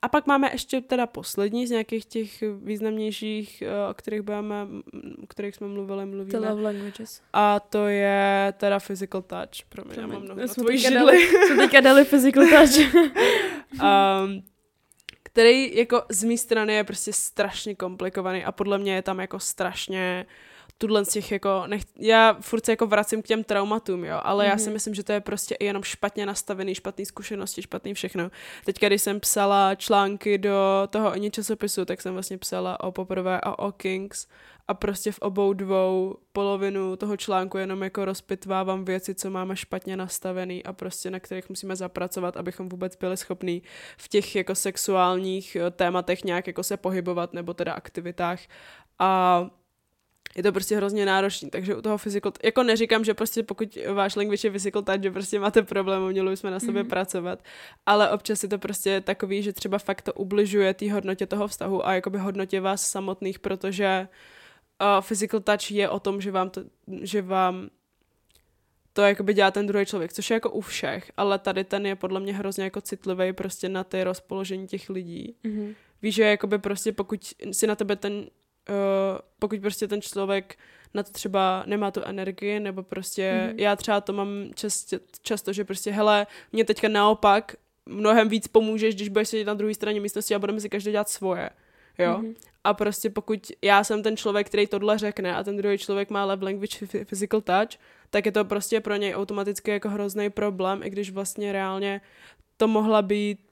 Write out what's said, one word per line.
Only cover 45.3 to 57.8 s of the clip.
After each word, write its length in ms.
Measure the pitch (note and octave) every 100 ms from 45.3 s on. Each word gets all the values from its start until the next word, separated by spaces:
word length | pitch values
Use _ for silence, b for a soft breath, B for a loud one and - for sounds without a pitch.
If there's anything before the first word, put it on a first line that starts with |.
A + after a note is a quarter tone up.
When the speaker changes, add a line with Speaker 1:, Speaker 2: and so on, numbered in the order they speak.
| F#3+ F#3+ F3+
Speaker 1:
eh, 140 | F3
tématech 540 | F3 F3+ F3+ F3 F#3
nějak 220 | G3 F3 F#3
jako 160 | E3+
se 140 | F3+ G3+
pohybovat 560 | F#3 F#3 F3 F3 F3
nebo 220 | E3+ F3
teda 180 | F3 F3
aktivitách. 680 | D#3+ - - F3 F3 F3 F3+ - b b b b _
A 520 | F#3 F#3+ F3+ F3+ F3+ _ _ _ _ _ _ _ - -
je 60 |
to 100 | F#3+
prostě 240 | F#3+ F#3+ G#3+
hrozně 300 | G3+ G#3 G3
náročný, 440 | F#3+ G3 G3 -
takže 240 | - F#3+
u 80 | G3+
toho 160 | A3 G#3
physical 340 | G#3+ G3+ G3+
t-, 80 | - A3+
jako 160 | A#3+
neříkám, 420 | B3 A3 A3+ A3
že 100 | A3
prostě 280 | G#3 A3+ -
pokud 360 | A3 G3+ G#3+ - -
váš 220 | G3 G3 G3+
language 320 | G3+ G3+ A3
je 40 |
physical 300 | G3 G3 G#3
touch, 200 | G3+ G3
že 80 | G3
prostě 280 | F#3 G3 G#3
máte 240 | G3+ G#3+
problém 400 | G3 G3 F#3+ F#3+
a 40 | F#3
měli 220 | F#3+ F#3+
bychom 200 | F#3+ G3+
na 100 | F#3
sobě 220 | A#3 G#3
Speaker 2:
Mhm. 80 | A#3
Speaker 1:
pracovat, 480 | F3+ G3 F#3 F3 F#3 - b b b